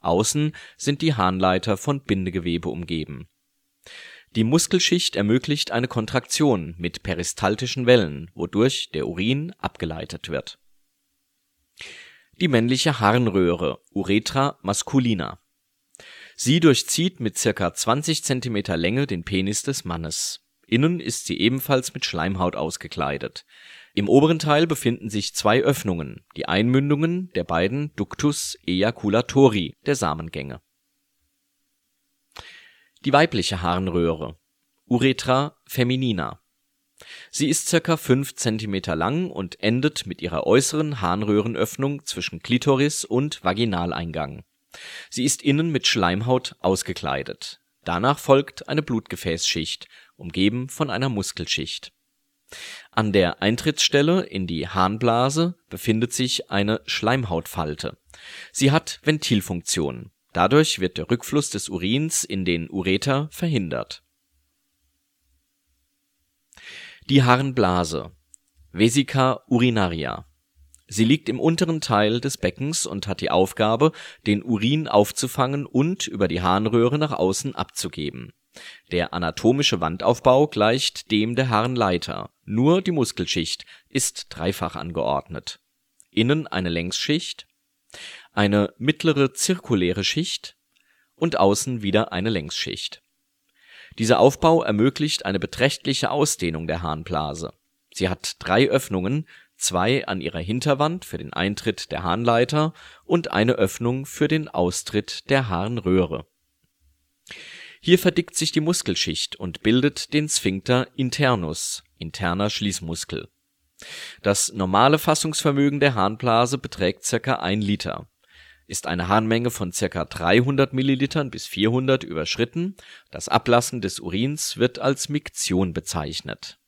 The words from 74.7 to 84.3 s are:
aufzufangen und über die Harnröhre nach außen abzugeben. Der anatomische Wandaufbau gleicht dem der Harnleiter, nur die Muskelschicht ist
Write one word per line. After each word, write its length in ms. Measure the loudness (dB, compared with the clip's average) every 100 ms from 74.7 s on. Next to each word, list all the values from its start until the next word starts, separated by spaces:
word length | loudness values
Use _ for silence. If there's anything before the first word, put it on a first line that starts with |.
| 2 4
aufzufangen 800 | 4 4 0 -6 -2 -2 -2 0
und 400 | 2 2 0 -6
über 220 | 0 0
die 140 | 2
Harnröhre 560 | 2 2 2 4 2 2
nach 140 | -2
außen 420 | 0 0 0 -6
abzugeben. 800 | -6 -8 -6 -8 -6 -8 -8 -16 _ _ -20 -20 -20 _
Der 220 | -2 -2
anatomische 680 | -2 -4 2 4 4 2 0
Wandaufbau 680 | -2 0 0 2 4 4 4
gleicht 640 | 2 2 2 -2 -6 -2
dem 240 | 0 2
der 140 | 0 0
Harnleiter, 840 | 2 0 0 0 0 -2 -10 -10 _
nur 380 | -4 2 4 4
die 100 | 2
Muskelschicht 760 | 0 0 -2 -4 -2 -2 -6 -10 -20 _
ist 380 | -2 -2 -6 -16